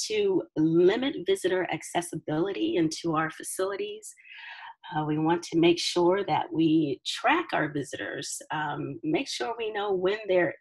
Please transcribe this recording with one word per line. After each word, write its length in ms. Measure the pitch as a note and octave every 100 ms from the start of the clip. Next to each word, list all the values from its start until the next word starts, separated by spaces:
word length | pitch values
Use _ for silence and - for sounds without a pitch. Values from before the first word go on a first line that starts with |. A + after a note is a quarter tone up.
| -
to 360 | G#3+ G3+ F#3 - -
limit 600 | D#3 E3 F3+ A3+ C4+ D3 -
visitor 400 | G3 F#3 F#3 F3
accessibility 1080 | D#3 - E3+ E3+ E3 - D3+ F#3+ F#3+ - F3+
into 380 | D#3+ - E3+
our 160 | D#3 D#3+
facilities. 840 | - - - F#3+ G3 G#3 G#3+ - - - - - - - - - D#3
Uh, 80 |
we 140 | D3+ D3+
want 240 | D#3 F3
to 160 | - E3
make 200 | E3+ E3+
sure 460 | - F3 F3 G3
that 220 | F#3 D3 -
we 480 | D3+ D#3+ D#3+ D3 B2+
track 420 | - - A#3 D#4+ E4+
our 160 | E3+ D3+
visitors, 680 | D3 C3 - G2+ - - - -
um, 460 | D3+ D3+ D3+ C#3 C#3+
make 260 | D#3 D#3+ C#4
sure 260 | - A#3+ A#3
we 140 | A3
know 200 | G#3+ G#3
when 260 | F#3 F#3 G#3+ G#3
they're 260 | F3+ E3 -